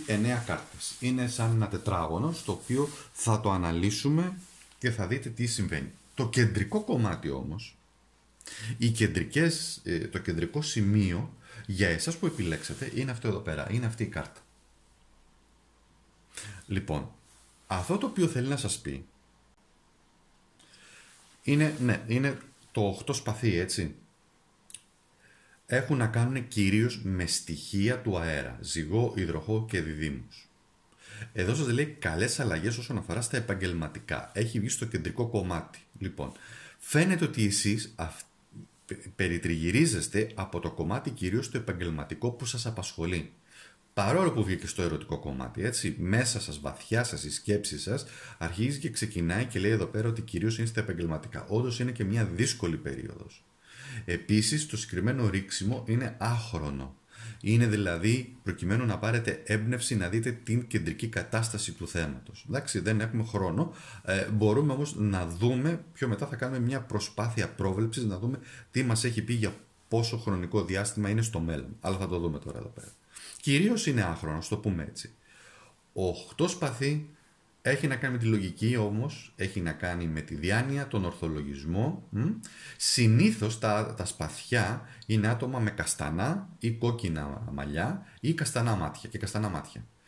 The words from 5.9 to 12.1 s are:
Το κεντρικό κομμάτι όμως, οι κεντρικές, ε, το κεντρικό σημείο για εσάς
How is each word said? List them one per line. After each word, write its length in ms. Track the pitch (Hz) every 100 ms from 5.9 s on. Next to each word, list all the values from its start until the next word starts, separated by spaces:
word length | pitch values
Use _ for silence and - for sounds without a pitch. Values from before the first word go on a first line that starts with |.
| - -
Το 160 | - 117
κεντρικό 540 | 127 110 98 98 214
κομμάτι 460 | 214 151 107 82 76
όμως, 480 | 65 67 87 - - _ _ _ _ _ _ - - 110 113
οι 120 | 117
κεντρικές, 920 | 113 107 92 78 143 165 160 - -
ε, 240 | 87 85 -
το 100 | -
κεντρικό 440 | - 82 85 147
σημείο 720 | 151 117 101 107 95 87 - - - - -
για 240 | 95 98
εσάς 280 | 82 -